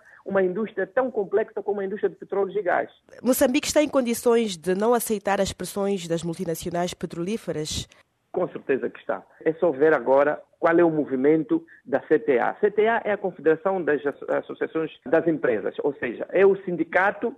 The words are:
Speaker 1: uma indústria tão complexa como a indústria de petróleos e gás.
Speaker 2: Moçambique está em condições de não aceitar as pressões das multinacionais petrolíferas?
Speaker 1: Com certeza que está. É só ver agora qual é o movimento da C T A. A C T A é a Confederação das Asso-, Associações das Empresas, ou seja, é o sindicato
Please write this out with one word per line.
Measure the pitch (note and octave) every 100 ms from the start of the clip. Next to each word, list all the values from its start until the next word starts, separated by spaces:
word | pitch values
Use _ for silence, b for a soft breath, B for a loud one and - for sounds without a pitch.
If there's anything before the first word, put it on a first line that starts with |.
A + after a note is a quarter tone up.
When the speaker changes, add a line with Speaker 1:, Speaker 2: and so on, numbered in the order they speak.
| B B -
Speaker 1:
uma | G3
indústria | F#3 F3 A3 - F#3
tão | C4 B3+
complexa | G#3+ G3 G3+ A3 G#3+
como | G3+ G3+
a | F#3+
indústria | G3+ G3
de | D#3+
petróleos | - G3 G3
e | G3
gás. | F3 C#3 A#2 _ _ -
Speaker 2:
Moçambique | A#3 C4 C#4 C#4+ -
está | D4+
em | D4
condições | C#4 A#3+ A3+ A#3+ A#3 A3
de | E3+ F3+
não | F#3 A3
aceitar | A#3+ A#3 G#3 G3+ G3
as | F#3+
pressões | - F3+ G3+ G3 G3 E3+
das | E3
multinacionais | E3+ E3+ F3 D#3+ F3+ F3 F3
petrolíferas? | - E3+ E3 F3+ A3+ - D3+ D#3 - - b _ _ _
Speaker 1:
Com | - F3
certeza | - - B2+ A#2
que | -
está. | - F#2+ - B
É | D#3+
só | D#3+ F3
ver | C3 D#3
agora | D3 A#2 C3+ C#3+ - - _
qual | E3 E3+
é |
o | E3+
movimento | D#3 C3 C3 C#3 D#3+ D#3 D#3+ B B
da | - C3 -
C | D#3
T | D3+ A#2+
A. | G#2+
A | -
C | G#3
T | G#3 A3
A | A#3
é | -
a | G3
Confederação | G3 - D3 D#3+ G3 F#3+
das | D3 D3 C#3+
Asso-, | - -
Associações | C#3+ - C3+ C3+ D#3+ D#3 -
das | - E3 E3
Empresas, | D3+ C3 G#2+ G#2+ -
ou | D3
seja, | - B2 G#2 -
é | F3 G3
o | F#3+
sindicato | - E3+ E3 F3+ G3 G3+ A#3